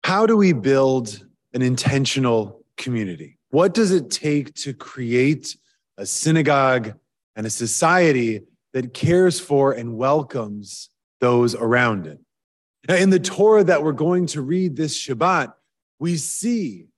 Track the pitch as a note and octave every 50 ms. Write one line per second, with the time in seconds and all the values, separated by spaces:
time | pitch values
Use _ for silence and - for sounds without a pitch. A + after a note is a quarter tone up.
0 | - - F#3 G3+ A3 A3 A3+ G#3+ G3+ F#3 E3+ B2 G2+ C3 C#3 C3+ C3+ C3+ C3 C3
1 | A#2+ G#2+ - - - _ _ _ _ _ - B2+ B2+ B2+ B2+ B2 - - C#3 C3+
2 | C3+ B2+ - C3+ C3 B2 A#2 A2+ G#2+ G2 F#2+ - _ _ _ - - B2+ B2 A2+
3 | G#2+ F#2+ F2 D2+ D#2+ C#2+ _ _ _ _ - D3 F3 F#3+ F3 A3 A3+ F#3+ F#3 F3
4 | B2+ - - - - D3+ D3 D3 C3+ - _ - - C#3+ B2+ _ - - - C3
5 | B2 A#2 A#2+ B2 C3 C#3 D#3 B2+ - - - _ _ _ _ _ _ _ _ -
6 | G2+ - - - - D#3+ D#3+ D#3+ D3+ D3 C#3+ C#3 C3+ C3 C3 B2+ A2+ A2 G#2+ _
7 | _ _ _ _ _ _ _ A2 A2 A2 - - A#2+ A2 - - - D#3+ F3 F#3
8 | F3 D#3+ C#3+ B2+ A#2+ A2+ A2 G#2 - _ _ _ _ _ _ C3 B2 B2 - -
9 | - D3 E3+ F3+ F#3 F3+ E3+ - - - C#3+ C#3 C#3 C3+ B2+ A2 A#2 A#2+ A#2 A2
10 | B2 C3+ C#3+ D#3 D3 - - C3+ A2+ G#2 G#2 G#2 G2+ G2 - - - _ _ _
11 | _ _ _ _ B2 B2 B2 A#2+ A#2+ A#2+ A2 A2+ A#2 A2+ A#2+ B2 B2 A#2 A2 G2
12 | F2 D#2 D2 - _ _ _ _ _ _ _ _ _ _ _ _ _ - F3+ F3+
13 | F#3 F#3+ F#3+ F3+ F#3 - - - G3+ G#3+ A3 G#3+ G3 E3+ F3 D3+ D3 D#3 D3 A#2+
14 | D#3 E3 F3+ F3+ F3+ E3 - D3+ C3+ C3 E3 F#3 F#3 F3+ C#3 C3 D#3 D3+ - -
15 | - - C3 A2 - F3+ F#3 E3 C#3+ - - _ _ _ _ _ _ _ _ _
16 | D3+ E3+ F3 D#3+ - - - - - A#3 A#3+ A3+ F#3+ C3 G2+ F2 - _ _